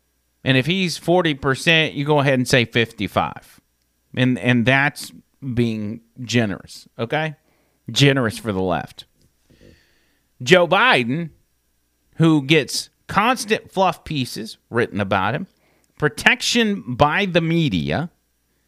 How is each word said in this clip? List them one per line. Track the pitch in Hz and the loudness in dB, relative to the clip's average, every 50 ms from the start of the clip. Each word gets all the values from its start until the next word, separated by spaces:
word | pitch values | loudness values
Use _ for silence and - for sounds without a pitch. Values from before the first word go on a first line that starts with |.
| _ _ _ _ _ _ _ _ - | _ _ _ _ _ _ _ _ -2
And | 127 131 131 | 0 2 2
if | 123 | 2
he's | 143 180 190 185 175 143 - | 0 0 0 0 -2 -4 -4
forty | - - 170 180 175 165 147 | -2 0 2 2 2 0 -2
percent, | 135 147 139 131 127 - 170 165 160 156 131 85 | -2 -2 -2 -2 0 2 2 4 4 2 0 -2
you | 123 143 | -4 -2
go | 143 156 147 | 0 2 2
ahead | 135 143 135 | 2 2 2
and | 127 127 - | 2 2 2
say | - 131 117 | 2 2 2
fifty-five. | - - 123 113 - - - 104 90 - 104 85 71 - - - - - _ _ _ _ _ _ _ _ _ _ _ - | 2 0 0 0 0 -2 -6 -6 -4 -2 -2 -2 -2 -6 -12 -20 -20 -20 _ _ _ _ _ _ _ _ _ _ _ -4
And, | - 127 127 127 95 | 0 0 0 0 0
and | 85 123 123 120 113 | 0 0 2 2 2
that's | 123 131 139 139 147 - - - - - - - _ _ _ - 135 120 | 2 2 2 0 -2 -4 -6 -16 -16 -18 -20 -20 _ _ _ -12 -6 -2
being | 117 120 117 110 110 107 104 113 - _ _ _ - | -2 -2 -2 -2 -6 -8 -10 -10 -12 _ _ _ -16
generous, | 127 110 107 123 117 104 90 - - - - - - _ _ - | -8 -2 0 0 0 0 -4 -6 -10 -18 -20 -20 -20 _ _ -10
okay? | 117 113 156 147 156 156 147 _ _ _ _ _ _ _ _ _ _ - | -8 -4 -4 -4 -4 -4 -8 _ _ _ _ _ _ _ _ _ _ -6
Generous | 117 110 131 143 139 139 123 110 104 - | 0 2 4 4 4 2 0 -4 -4 -6
for | - 113 | -6 -4
the | 101 95 | -4 -2
left. | 92 92 85 76 - - - - - _ _ _ _ _ _ _ _ _ _ _ - - - _ _ _ _ _ _ _ _ _ _ _ _ - | -2 -2 -2 -4 -4 -8 -16 -20 -20 _ _ _ _ _ _ _ _ _ _ _ -20 -20 -20 _ _ _ _ _ _ _ _ _ _ _ _ -6
Joe | 123 120 175 180 175 160 | 2 4 6 6 6 4
Biden, | 175 196 226 254 240 147 123 113 131 165 170 156 - _ _ _ _ _ _ _ _ _ _ _ _ _ _ _ _ | 2 2 4 4 2 2 0 0 -4 -4 -6 -8 -12 _ _ _ _ _ _ _ _ _ _ _ _ _ _ _ _
who | - 160 165 160 151 | 2 2 4 4 2
gets | 135 135 160 156 131 - - - - - _ _ _ - | 4 4 2 2 2 0 -6 -8 -10 -10 _ _ _ -4
constant | - 190 208 240 262 254 254 208 220 - - - | -2 0 2 2 0 -2 -2 -2 -4 -4 -4 -6
fluff | - 180 190 180 160 - - | -2 0 0 0 0 -2 -8
pieces | - 160 147 123 - - - 214 220 - _ _ - | -8 -6 -4 -4 -6 -8 -12 -12 -14 -16 _ _ -12
written | 113 117 113 - - 98 | -6 -6 -6 -4 -4 -4
about | 104 95 104 98 92 101 120 | -4 -2 -2 -2 0 -2 -4
him, | 156 190 - _ _ _ _ _ _ _ _ _ - | -6 -8 -12 _ _ _ _ _ _ _ _ _ -4
protection | - 151 - - - 220 240 247 - - - 240 233 214 202 190 - 101 123 | -4 -4 -2 0 0 0 0 0 -2 -2 0 2 2 0 -2 -4 -6 -6 0
by | 107 143 147 156 180 202 | 2 2 2 2 0 -2
the | 196 165 175 | 0 0 0
media, | 165 160 165 170 165 143 98 85 71 69 76 101 156 175 _ _ _ _ _ _ _ _ _ _ _ | 0 0 0 0 0 0 0 -2 -2 -2 -2 -4 -4 -6 _ _ _ _ _ _ _ _ _ _ _